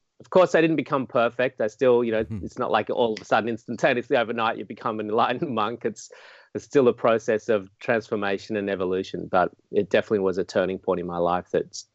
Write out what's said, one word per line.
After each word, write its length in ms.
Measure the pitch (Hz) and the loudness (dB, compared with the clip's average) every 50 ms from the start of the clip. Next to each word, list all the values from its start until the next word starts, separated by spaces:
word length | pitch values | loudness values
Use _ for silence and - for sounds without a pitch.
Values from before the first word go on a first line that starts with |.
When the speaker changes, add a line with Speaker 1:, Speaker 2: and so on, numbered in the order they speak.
| _ _ _ _ | _ _ _ _
Speaker 1:
of 100 | - - | -6 2
course, 240 | - 185 175 170 - | 4 4 4 6 4
I 60 | 165 | 4
didn't 140 | 160 160 160 | 4 4 2
become 320 | 143 127 - 147 135 120 | 0 -2 -2 -2 -4 -2
perfect. 540 | - - 123 117 120 120 - 123 139 - - | -2 0 0 0 0 0 -2 -2 -2 -2 -2
I 60 | 117 | -4
still, 360 | 107 - - 135 127 120 120 123 | -4 -2 2 4 4 4 4 2
you 80 | 113 | 0
know, 120 | 110 110 110 | 0 -2 -2
Speaker 2:
Hmm. 200 | - 110 95 113 | -4 -6 -10 -10
Speaker 1:
it's 160 | - - 123 | -10 -8 -6
not 100 | 120 - | -4 0
like 200 | 110 107 - - | 0 0 0 -2
all 240 | - - 120 113 107 | -2 0 0 0 -2
of 80 | - | -4
a 40 | - | -2
sudden, 240 | - 131 113 104 117 | 0 0 0 0 0
instantaneously 680 | 113 113 _ - 117 - 170 151 127 120 120 - 143 | -6 -8 _ -10 -6 0 0 0 0 0 -2 0 0
overnight, 400 | 123 113 110 117 117 110 113 110 | 0 0 0 -2 -2 -2 -2 -2
you 80 | 110 104 | -4 -8
become 340 | - 107 - - 120 110 107 | -12 -12 -8 -6 -6 -4 -4
an 80 | 107 | -4
enlightened 480 | 107 107 117 123 113 127 120 170 147 113 | -2 0 2 2 2 0 -4 -4 -4 -2
<laughs> 0 | |
monk. 300 | 110 104 110 120 117 - | -2 -2 -2 -4 -6 -6
It's, 260 | 113 104 - - - - - - - - - _ _ - | -8 -8 -8 -16 -20 -20 -20 -20 -20 -20 -20 _ _ -12
it's 120 | 104 - | -12 -6
still 240 | - - 143 127 120 | 0 2 4 4 4
a 40 | 113 | 4
process 540 | - - 120 113 113 - - 110 107 - | 4 2 2 2 2 2 0 -2 0 0
of 220 | - 110 101 92 - _ - | 0 0 0 -2 -6 _ -10
transformation 800 | - - 120 110 - - 113 104 101 98 101 95 - - 110 | -4 -2 -2 -2 -2 -4 -4 -4 -2 -2 -4 -4 -4 -6 -6
and 120 | 104 101 98 | -4 -2 -2
evolution, 580 | 98 90 95 90 92 95 98 - - 87 87 - | -2 -2 -2 -2 -2 -4 -4 -6 -8 -10 -6 0
but 200 | - 90 87 - - _ _ - | 2 2 2 2 -2 _ _ -4
it 180 | - 101 98 - | -2 -2 0 2
definitely 300 | - 107 - - 113 101 | 0 0 2 2 0 0
was 180 | 95 95 90 | 0 0 0
a 60 | 95 90 | -2 -4
turning 360 | - - 104 92 92 95 90 | -2 -2 -2 0 -2 -4 -6
point 200 | - 95 90 90 | -4 -4 -2 -2
in 80 | 87 | -4
my 100 | 87 87 | -6 -4
life 340 | 87 87 87 87 90 - _ | -2 0 0 0 -2 -2 _
that 160 | - 87 - | -4 -4 -4
s-, 180 | - - - - _ | -4 -12 -18 -18 _